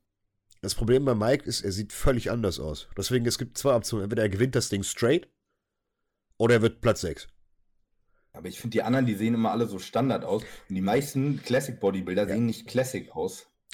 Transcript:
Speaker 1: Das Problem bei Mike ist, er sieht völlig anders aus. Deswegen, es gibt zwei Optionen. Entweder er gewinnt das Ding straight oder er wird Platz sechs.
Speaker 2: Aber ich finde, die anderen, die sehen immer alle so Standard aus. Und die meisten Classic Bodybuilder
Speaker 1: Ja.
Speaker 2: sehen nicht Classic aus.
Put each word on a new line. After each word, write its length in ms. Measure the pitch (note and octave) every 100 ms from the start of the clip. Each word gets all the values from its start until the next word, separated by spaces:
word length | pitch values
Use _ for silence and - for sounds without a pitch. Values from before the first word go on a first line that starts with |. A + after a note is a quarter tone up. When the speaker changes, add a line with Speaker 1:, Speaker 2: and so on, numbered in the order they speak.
| _ _ _ _ _ _
Speaker 1:
Das 140 | G2
Problem 300 | - A2+ C3
bei 100 | C#3
Mike 300 | A2 A2+ C#3+ -
ist, 160 | -
er 100 | G2
sieht 200 | F#2+ G#2
völlig 380 | - C#3 A#2+ -
anders 280 | A#2 G2+ E2
aus. 280 | D2+ D2+ - G2+
Deswegen, 300 | G2 B2+ A#2
es 120 | -
gibt 200 | - -
zwei 160 | C#3
Optionen. 300 | A#2+ - G#2+
Entweder 180 | G2+ A2
er 60 | G#2+
gewinnt 260 | F#2+ C3
das 140 | A#2+ -
Ding 140 | G2
straight 460 | F#2+ - A#2+ E3 - _ _ _ _ _ _ _ _ _ _ -
oder 160 | A#2
er 80 | A#2
wird 180 | A2+ -
Platz 200 | A#2 G#2
sechs. 260 | E2+ D#2 - - _ _ _ _ _ _ _ _ _
Speaker 2:
Aber 160 | - F2+
ich 120 | -
finde, 120 | A2+
die 80 | -
anderen, 240 | A2+ C3 A#2+
die 80 |
sehen 200 | G2 A2
immer 160 | A#2 A2
alle 160 | A#2 A2
so 120 | F#2
Standard 460 | - A2+ C3+ G2
aus. 180 | - G#2+ - - -
Und 60 |
die 60 | F#2
meisten 640 | G2 C3 C#3+ C3 C#3+ C#3+
Classic 360 | - B2+ C#3 A#2
Bodybuilder 460 | G2 F#2+ F2+ F#2 G2
Speaker 1:
Ja. 20 |
Speaker 2:
sehen 180 | G#2+ A#2
nicht 200 | - -
Classic 440 | A#3+ - - -
aus. 340 | - F#2+ - - _ -